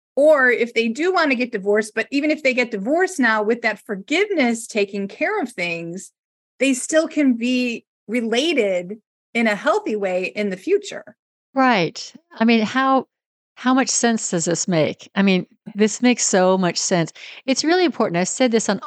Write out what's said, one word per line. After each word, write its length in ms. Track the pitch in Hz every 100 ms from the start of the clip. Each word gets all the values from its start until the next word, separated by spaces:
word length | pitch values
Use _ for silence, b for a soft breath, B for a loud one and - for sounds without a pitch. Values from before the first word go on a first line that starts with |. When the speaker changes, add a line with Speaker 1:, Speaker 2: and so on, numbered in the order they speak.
| _ -
Speaker 1:
or 340 | 302 294 254
if 240 | 233 233
they 140 | 233 233
do 240 | 226 349
want 180 | 370 311
to 60 | 240
get 160 | 247
divorced. 400 | 202 196 214 214
But 140 | 214 -
even 220 | 277 302
if 100 | 302
they 100 | 269
get 200 | 254 240
divorced 480 | 214 208 330 370 370
now, 240 | 240 220
with 180 | 214 240
that 160 | 226 -
forgiveness 880 | - 196 - 311 415 339 247 226 -
taking 400 | 214 202 202 196
care 340 | - 320 415
of 120 | 262
things, 580 | - 175 170 170 180 - _ _ _ _ -
they 160 | 269
still 320 | 254 - 320 320
can 280 | 302 277
be 520 | 226 240 254 247 226 _ _ -
related 880 | 240 226 233 320 285 202 180 180 220 _ _ _
in 140 | 233 233
a 80 |
healthy 400 | 208 240 403 381
way 300 | 214 196 185
in 260 | 185 208 208
the 60 | 185
future. 600 | 311 403 - - - - _ _ _
Speaker 2:
Right. 580 | 269 254 214 160 - - - _
I 120 | -
mean, 180 | 226 226
how, 440 | 214 262 269 262 - _ _ _ _
how 200 | - 247
much 140 | 262 240
sense 420 | - 233 220 -
does 160 | 175 175
this 200 | 165 -
make? 420 | 165 147 - -
I 80 | 190
mean, 240 | 196 185 - _ -
this 260 | 202 214 -
makes 240 | 247 233
so 320 | - 190 185 190
much 220 | 175 -
sense. 340 | - 180 160 - B B
It's 200 | 262 254
really 200 | 294 359
important. 320 | 339 - 220 170
I've 120 | 185
said 220 | - 254
this 180 | 220 -
on 120 | 196